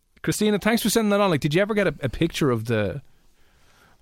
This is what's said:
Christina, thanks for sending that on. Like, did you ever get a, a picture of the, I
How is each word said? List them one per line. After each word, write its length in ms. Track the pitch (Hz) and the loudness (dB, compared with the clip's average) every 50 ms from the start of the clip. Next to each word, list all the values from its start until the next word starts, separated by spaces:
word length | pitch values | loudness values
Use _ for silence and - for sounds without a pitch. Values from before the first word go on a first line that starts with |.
| _ _ _ _ | _ _ _ _
Christina, 380 | - - 160 - 208 214 208 196 | -4 -4 -2 0 0 0 0 0
thanks 240 | - 208 233 220 - | 2 0 0 2 0
for 60 | 220 | 0
sending 200 | - 233 220 208 | 0 0 2 2
that 100 | 202 202 | 2 2
on. 80 | 208 196 | 2 2
Like, 100 | 165 139 | 2 0
did 140 | - 151 143 | 0 0 2
you 80 | 180 | 2
ever 120 | 208 202 220 | 0 2 0
get 140 | 208 196 | 0 0
a, 80 | 180 147 - | 0 -2 -4
a 80 | - 123 | -6 -6
picture 420 | - - 120 - - - 160 139 | -2 -2 -2 -2 0 0 0 0
of 140 | 123 113 110 | 0 0 -2
the, 360 | 117 117 107 104 95 - 139 | -2 -2 0 0 -2 -4 -8
I 1000 | - - - _ _ _ _ _ _ _ _ _ _ _ _ _ _ _ _ _ | -12 -16 -20 _ _ _ _ _ _ _ _ _ _ _ _ _ _ _ _ _